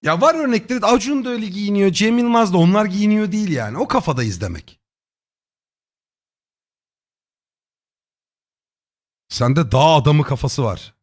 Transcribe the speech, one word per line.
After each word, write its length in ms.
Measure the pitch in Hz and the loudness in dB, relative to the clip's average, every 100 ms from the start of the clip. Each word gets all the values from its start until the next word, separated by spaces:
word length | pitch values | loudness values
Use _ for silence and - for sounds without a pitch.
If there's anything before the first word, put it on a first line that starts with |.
Ya 180 | 151 165 | -2 0
var 140 | 277 | 2
örnekleri, 520 | 330 285 226 - 247 208 | 2 0 -2 -2 -2 2
Acun 380 | 247 214 285 | 0 0 -4
da 40 | 254 | -4
öyle 160 | 240 214 | -6 -6
giyiniyor, 440 | 185 208 202 196 | -6 -4 0 0
Cem 260 | 175 214 240 | 2 0 2
Yılmaz 340 | 240 233 220 | 2 2 2
da, 60 | 180 | 4
onlar 260 | 170 196 | 4 4
giyiniyor 480 | 208 185 208 214 214 | 0 0 0 2 0
değil 180 | 214 208 | -4 -4
yani. 280 | 147 107 123 | -4 -4 -6
O 100 | 240 | -2
kafadayız 520 | 262 - 127 117 90 | -2 -2 -4 -4 -4
demek. 400 | 90 85 - _ _ _ _ _ _ _ _ _ _ _ _ _ _ _ _ _ _ _ _ _ _ _ _ _ _ _ _ _ _ _ _ _ _ _ _ _ _ _ _ _ _ _ _ _ _ | -8 -10 -16 _ _ _ _ _ _ _ _ _ _ _ _ _ _ _ _ _ _ _ _ _ _ _ _ _ _ _ _ _ _ _ _ _ _ _ _ _ _ _ _ _ _ _ _ _ _
Sende 440 | - 123 135 147 | -4 0 0 2
dağ 60 | 127 151 160 | 2 4 4
adamı 260 | 127 151 | 4 2
kafası 400 | 147 135 139 - | 2 -2 -4 -4
var. 300 | 120 90 - _ | -4 -4 -12 _